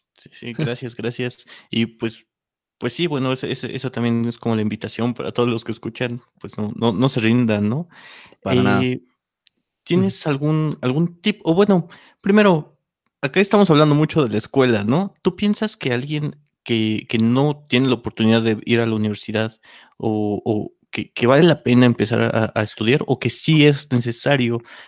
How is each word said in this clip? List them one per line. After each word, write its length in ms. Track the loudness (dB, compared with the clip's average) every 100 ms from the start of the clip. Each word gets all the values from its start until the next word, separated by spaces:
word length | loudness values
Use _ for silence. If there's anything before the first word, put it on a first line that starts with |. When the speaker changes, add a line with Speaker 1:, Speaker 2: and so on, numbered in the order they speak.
| _ _
Speaker 1:
Sí, 120 | -20
sí, 180 | -18 -12
gracias, 420 | -6 -6 -6 -10
gracias. 520 | -8 -8 -6 -8 -8 -20 -20 -6
Y 160 | -2 -2
pues, 400 | -4 -8 -8 _ _ _ _ _ -8
pues 140 | -6
sí, 140 | -4 -4
bueno, 260 | -2 -2
ese, 180 | -4 -6
ese, 240 | -6 -8
eso 160 | -8 -8
también 360 | -4 -2 -2 -2
es 100 | -4
como 180 | -2
la 60 | -2
invitación 520 | -2 -4 -8 -4 -4
para 180 | -4 -6
todos 160 | -2 -2
los 160 | -2
que 80 | -6
escuchan, 480 | -10 -10 -6 -8 -8 _ _
pues 180 | -16 -8
no, 140 | -8 -2
no, 160 | 0
no 160 | 2 0
se 120 | 2
rindan, 480 | 2 2 2 0 0
¿no? 180 | -2 -8 -16 -20 -20 -20 _
Speaker 2:
Para 200 | -2 2
nada. 200 | 2 2
Speaker 1:
Eh, 180 | 0 -4 _ _ _ _ _ _ _ _
¿tienes 360 | -2 0 0 -2
Speaker 2:
Ujú. 80 | -4
Speaker 1:
algún, 480 | -2 0 0 -2 -2
algún 380 | -2 0 -2 -4
tip? 180 | -6 -4
O 100 | 0
bueno, 340 | 2 4 2 0 -12 _ _
primero, 580 | 2 4 4 2 -2 _ _ _ _ -8
acá 180 | -2 0
estamos 300 | 2 4 6
hablando 240 | 6 6
mucho 280 | 4 2 0
de 60 | 0
la 80 | 0
escuela, 460 | -2 2 4 2
¿no? 300 | 2 0 -2 _
¿Tú 140 | -4 -2
piensas 400 | -2 0 -4 -4
que 160 | -4
alguien 440 | -2 -4 -4 -6 -10 _ _
que, 440 | -4 0 0 -2 -2
que 100 | 0
no 460 | 2 2 2 -2 -2
tiene 200 | 0 2
la 60 |
oportunidad 480 | 0 -4 0 2 4
de 160 | 2 -2 0
ir 140 | 0
a 60 | 0
la 80 |
universidad 640 | -2 -2 -6 -6 -4 -4 -8 _ -20 _ -8
o, 460 | -4 -2 -2 -4
o 280 | -4 -4 -6 _ _
que, 200 | -12 -10
que 140 | -2 2
vale 160 | 4
la 180 | 4 2
pena 240 | 2 4 4
empezar 340 | 2 0 0
a, 300 | 0 0 -2
a 80 | -2
estudiar 380 | -4 -2 0 0 0
o 120 | -2
que 120 | -2
sí 360 | -2 2 4 4
es 240 | 2 -2
necesario 680 | -4 -2 -4 -2 0 0 -4 -8 -20